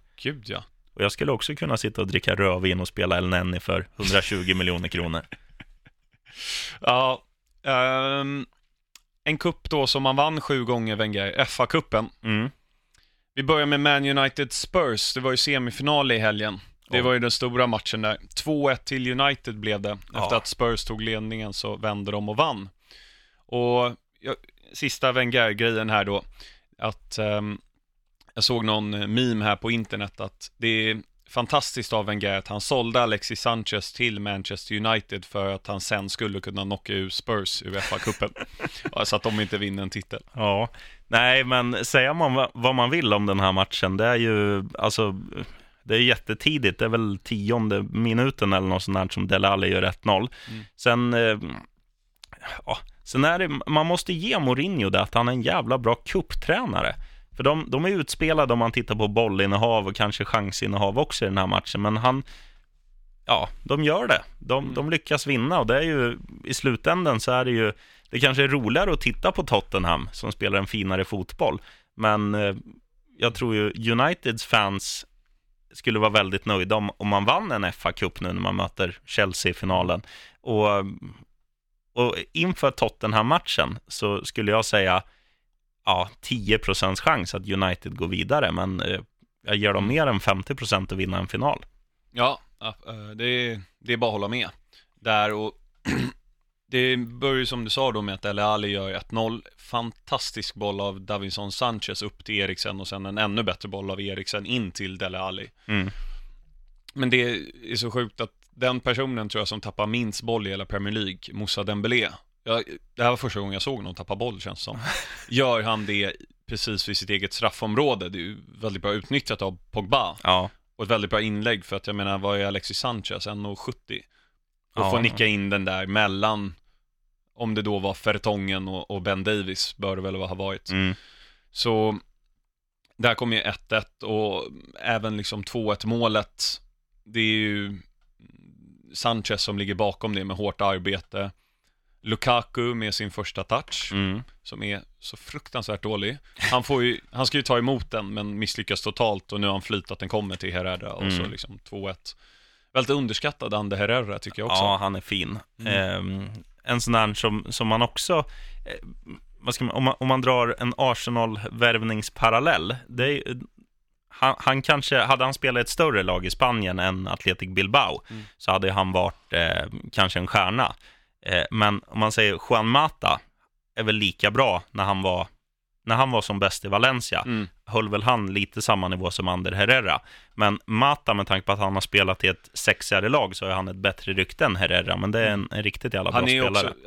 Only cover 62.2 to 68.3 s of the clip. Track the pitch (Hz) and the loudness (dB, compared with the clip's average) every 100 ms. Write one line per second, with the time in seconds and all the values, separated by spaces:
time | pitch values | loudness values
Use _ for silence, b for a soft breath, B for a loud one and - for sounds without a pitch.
62.2 | B B B B B _ _ - - - | B B B B B _ _ -20 -20 -8
63.2 | - 107 92 - - 143 147 170 233 127 | 2 2 2 -6 -2 0 2 2 2 2
64.2 | - - - 131 135 139 147 165 - 143 | 0 -10 -2 0 0 -4 -2 -2 0 -2
65.2 | 139 131 127 175 117 131 165 147 120 120 | 0 0 2 2 2 2 2 2 0 -2
66.2 | - - - 131 135 117 - 175 165 113 | -10 -14 -6 -2 0 2 2 2 2 2
67.2 | - 127 127 117 107 b b b b 120 | 2 2 2 2 2 b b b b 2
68.2 | 135 | 2